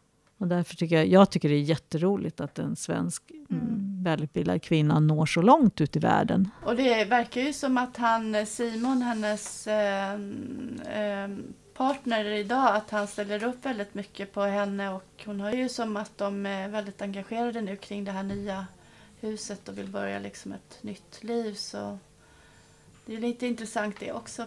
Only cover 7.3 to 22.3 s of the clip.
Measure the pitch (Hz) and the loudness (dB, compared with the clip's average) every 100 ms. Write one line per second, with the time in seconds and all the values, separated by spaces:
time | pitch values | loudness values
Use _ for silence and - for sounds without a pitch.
7.3 | 247 277 285 269 254 247 - 233 226 220 | -2 -2 -2 0 2 0 0 2 2 2
8.3 | 208 214 - 233 226 247 262 247 226 214 | -2 -2 -2 -4 0 0 2 0 -2 -2
9.3 | 208 - - - 214 208 196 196 208 202 | -2 -6 -10 -2 2 2 0 -2 -4 -6
10.3 | 208 - - - - - 214 208 202 202 | -8 -8 -8 -8 -8 -6 -4 -2 -4 -6
11.3 | 196 - - - - 262 277 247 226 208 | -8 -12 -16 -20 -4 -2 -2 -2 -2 -2
12.3 | 208 202 254 262 208 214 214 202 - 202 | -4 -2 2 4 2 0 -4 -4 -6 -4
13.3 | 208 233 247 269 226 202 196 202 - 196 | -2 -4 -4 -6 -6 -6 -8 -10 -10 -8
14.3 | - 202 202 202 196 196 190 - - 214 | -2 0 0 -2 -2 -4 -6 -12 -16 -8
15.3 | 202 202 247 254 254 226 208 214 - 202 | -6 -2 0 -2 -2 -4 -4 -6 -4 -4
16.3 | 196 196 196 196 214 202 190 202 196 190 | -2 -4 -4 -4 -6 -6 -8 -8 -8 -6
17.3 | 226 240 233 208 196 - 202 202 196 196 | -2 -2 -2 -6 -8 -8 -8 -6 -6 -6
18.3 | 196 202 190 190 - - - - - 214 | -6 -6 -6 -8 -14 -20 -20 -20 -10 -8
19.3 | 214 - 196 - 202 139 190 98 101 101 | -8 -8 -12 -12 -10 -8 -6 -4 -4 -8
20.3 | - 196 196 - - 208 190 - - 214 | -12 -12 -14 -16 -14 -12 -12 -16 -16 -6
21.3 | 233 226 202 - 208 202 202 - _ - | -4 -4 -8 -10 -8 -10 -10 -16 _ -20